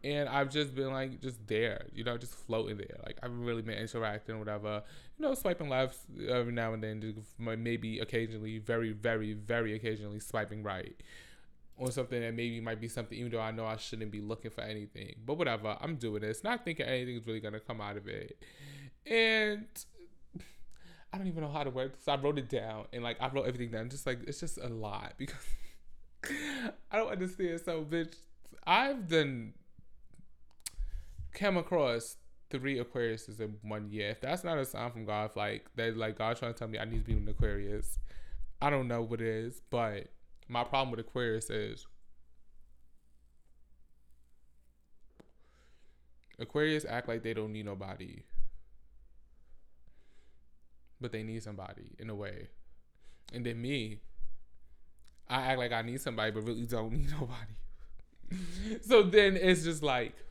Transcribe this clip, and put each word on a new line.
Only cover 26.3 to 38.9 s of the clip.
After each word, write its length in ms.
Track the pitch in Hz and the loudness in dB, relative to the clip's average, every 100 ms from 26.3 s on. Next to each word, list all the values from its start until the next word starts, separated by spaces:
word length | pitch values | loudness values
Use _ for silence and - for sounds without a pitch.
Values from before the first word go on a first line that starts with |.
| 285 294 277 233 - - | -4 -2 -2 -4 -6 -2
I 60 | 208 | 0
don't 140 | 226 | 2
understand. 480 | 202 185 185 175 165 180 | 0 -2 0 -2 0 -2
So, 180 | 165 | -2
bitch, 320 | 151 165 165 - - - - - - | 0 0 0 -6 -18 -16 -14 -6 6
I've 420 | 196 269 269 180 | 8 8 2 6
done 460 | 160 143 127 110 - - - - - - - - - - - - - - - - - - | 6 6 0 -6 -12 -18 -16 -14 -14 -14 -14 -16 -16 -16 -12 -10 -2 0 0 -4 -8 -8
came 240 | - 202 185 | 2 4 4
across 600 | 165 175 131 117 - - - - - | 4 4 6 4 0 -12 -14 -16 -6
three 260 | 135 131 135 | -2 0 0
Aquariuses 600 | 120 127 117 110 - 107 | 0 2 2 0 -6 -6
in 160 | 107 107 | -6 -4
one 260 | 104 107 104 | -6 -4 -4
year. 220 | 104 104 | -2 -2
If 100 | 110 | -2
that's 220 | 131 180 | -2 0
not 160 | 180 156 | 0 0
a 60 | 135 | 0
sign 260 | - 120 | -2 -4
from 140 | 117 107 | -4 -2
God, 260 | 104 107 | 0 0
if, 40 | 98 | 0
like, 300 | 104 107 - - | -2 -2 -6 0
that, 200 | 117 113 | 0 2
like, 200 | 110 107 | -2 0
God 200 | 113 117 | 0 0
trying 160 | 120 | -2
to 60 | 117 | -4
tell 80 | 117 | -4
me 100 | 110 | -2
I 80 | 113 | 0
need 140 | 113 | 2
to 120 | 110 | 4
be 20 | |
an 140 | 110 107 | 4 4
Aquarius, 680 | 107 110 101 101 107 - - - - - - - - | 4 4 4 2 2 2 0 -2 -4 -2 0 -2 2
I 80 | 143 | 2
don't 180 | 139 | 4
know 140 | 127 | 2